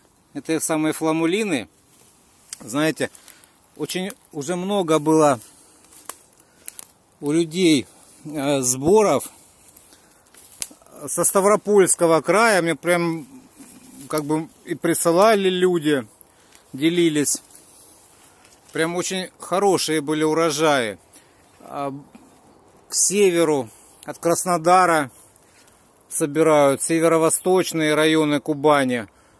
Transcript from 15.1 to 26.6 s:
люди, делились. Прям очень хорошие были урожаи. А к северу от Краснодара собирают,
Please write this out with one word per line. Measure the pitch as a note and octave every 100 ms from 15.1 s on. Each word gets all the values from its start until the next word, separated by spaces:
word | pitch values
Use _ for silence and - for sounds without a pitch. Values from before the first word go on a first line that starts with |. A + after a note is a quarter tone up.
| E3+ A3 G#3 F#3+
люди, | F#3 F3+ F3 D3+ C#3+ G#2+ - _ _ _ - _
делились. | C3 D#3 F3 E3+ D3+ C3+ - - - - - - - _ _ _ _ - _ _
Прям | D3+ E3 F3
очень | E3+ F#3+ F#3 -
хорошие | - F3+ G3+ D#3+ - D#3
были | C#3+ D#3
урожаи. | D#3 D#3 E3 C#3+ D#3+ C#3 A2+ F#2 _ - _ _ _ _
А | - C#3+ C#3+ C#3 - - - _ _ _ _ _ -
к |
северу | - - G3 G3 E3+ D#3+ D3 A2+ - - - -
от | -
Краснодара | E3+ E3+ F#3 F3 D#3+ F#3 F3+ D#3+ C3+ - - _ _ _ _ _ _ _ -
собирают, | - D#3+ D3 D#3+ D3+